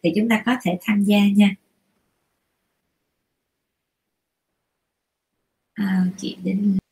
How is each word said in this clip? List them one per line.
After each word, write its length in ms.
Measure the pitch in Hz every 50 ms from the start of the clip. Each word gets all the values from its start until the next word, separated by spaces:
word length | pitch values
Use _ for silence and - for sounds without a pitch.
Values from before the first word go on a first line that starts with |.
| -
thì 80 | 170 165
chúng 140 | 208 214 233
ta 140 | 226 208 -
có 100 | 233 254 254
thể 160 | - 180 180 180
tham 220 | - - 208 202 202
gia 240 | 202 208 208 202
nha. 280 | 202 202 208 208 196 190 _ _ _ _ _ _ _ _ _ _ _ _ _ _ _ _ _ _ _ _ _ _ _ _ _ _ _ _ _ _ _ _ _ _ _ _ _ _ _ _ _ _ _ _ _ _ _ _ _ _ _ _ _ _ _ _ _ _ _ _ _ _ _ _ _ _ _ _ _ _ _ _ _ _ _ _ _ _ _ _ _ _ _ _
À, 320 | - 202 196 190 185 185 185 185
chị 200 | - - - - 190 185
Đinh. 340 | 190 190 196 202 208 190 190 _ _